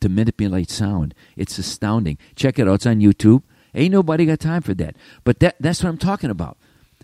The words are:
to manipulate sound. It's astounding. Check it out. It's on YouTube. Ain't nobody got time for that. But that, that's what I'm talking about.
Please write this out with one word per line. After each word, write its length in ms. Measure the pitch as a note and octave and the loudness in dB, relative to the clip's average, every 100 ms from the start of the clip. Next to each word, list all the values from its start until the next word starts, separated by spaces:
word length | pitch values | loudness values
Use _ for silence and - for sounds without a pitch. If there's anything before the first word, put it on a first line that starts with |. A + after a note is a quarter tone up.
to 80 | G2+ | -2
manipulate 640 | F#2+ A2+ - G2+ F#2 E2+ | 0 0 0 -2 -2 -4
sound. 420 | - G2+ G2 D2 - _ - | -4 -4 -2 -4 -8 _ -10
It's 220 | G2 - | -10 -8
astounding. 600 | F2 - G#2 A2 F2+ D2 _ - | -10 -6 -2 -2 -2 -6 _ -4
Check 220 | C3+ - | -2 0
it 100 | G2+ | 2
out. 60 | |
It's 120 | G2 A#2+ | 2 2
on 140 | A2 | 4
YouTube. 420 | G#2 G2+ G#2+ B2+ - _ _ | 4 6 6 4 2 _ _
Ain't 160 | - E3 | -2 2
nobody 360 | G3 D#3+ D#3+ D#3+ | 2 2 2 2
got 120 | D#3 | 0
time 240 | D#3 E3+ | -2 -4
for 120 | - | -4
that. 200 | F#2 D#2 - - - | -6 -6 -10 -20 -8
But 160 | - A#2+ | -2 2
that, 160 | F3 - | 2 2
that's 240 | C#3+ F3 | -4 -2
what 80 | F3+ | -4
I'm 80 | E3 | -4
talking 320 | F3+ G3+ C3 | -4 -4 -6
about. 260 | F2+ D#2 - _ _ _ _ | -6 -10 -12 _ _ _ _